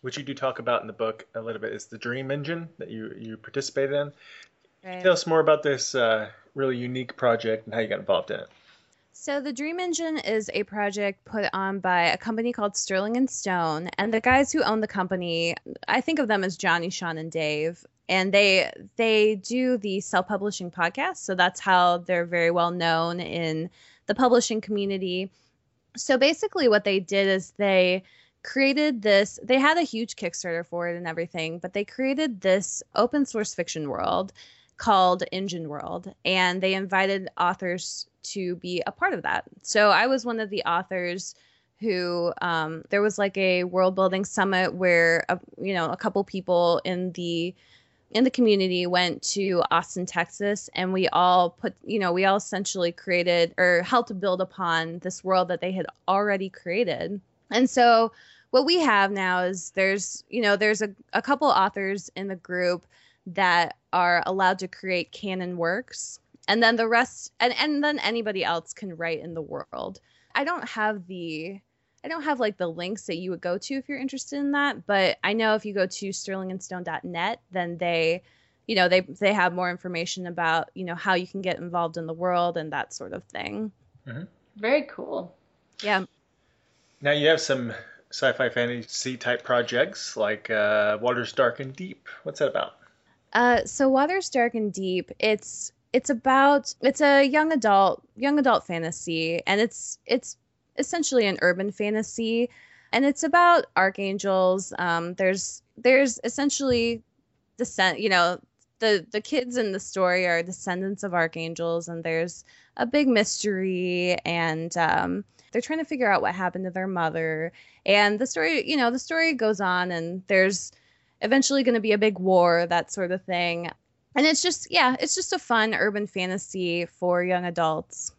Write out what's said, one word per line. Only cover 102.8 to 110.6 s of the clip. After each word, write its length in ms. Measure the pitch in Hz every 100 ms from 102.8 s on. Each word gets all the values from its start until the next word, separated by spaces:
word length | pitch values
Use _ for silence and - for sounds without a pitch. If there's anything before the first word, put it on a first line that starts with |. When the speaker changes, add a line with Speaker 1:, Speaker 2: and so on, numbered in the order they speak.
| _
Speaker 2:
and 120 | 226
it's 180 | 277 285
about 440 | 311 339 349 339 - -
archangels. 960 | 190 196 196 196 196 190 185 185 190 -
Um, 340 | 175 170 170
there's, 480 | 180 190 190 - - _ -
there's 420 | 240 262 277 226
essentially 800 | 240 262 285 - 277 240 233 233 _ _ _ _ _ -
descent, 440 | 247 - 190 147
you 80 | 208
know, 320 | 185 175 180 _ _ _ _
the, 260 | 226 202 160
the 80 | 208
kids 360 | - 269 247 247
in 140 | 220
the 80 | 202
story 460 | - 190 185 180 180
are 160 | 170
descendants 600 | 170 185